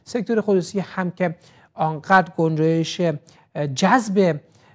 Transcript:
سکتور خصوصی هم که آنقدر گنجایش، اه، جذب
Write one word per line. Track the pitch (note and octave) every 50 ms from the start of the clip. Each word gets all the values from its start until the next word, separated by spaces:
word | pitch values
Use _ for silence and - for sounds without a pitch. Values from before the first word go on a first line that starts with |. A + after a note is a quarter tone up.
| _
سکتور | - - B3 F#3 - A#3 G#3+
خصوصی | G3+ G#3 G3+ F#3 E3 - - G3
هم | E3 - - F#3+ F#3 F3
که | F3 - F#3 F3 D#3+ - _ _ _ _ _ _ _
آنقدر | - D#3+ D#3 D#3+ D3 - - G3 F#3+ E3+ F3 -
گنجایش، | - E3 D#3+ D#3+ D3+ D#3 D#3+ E3 E3 D#3+ - - -
اه، | F3+ E3 D3+ D3 - - - _ _ _ - D#3 D3
جذب | C#3+ C3 - F#3+ F#3 A3+ C4 A3 A3+ F#3 G3+ F#3+ E3+ D3+ D3 - _ _ _ _ _ _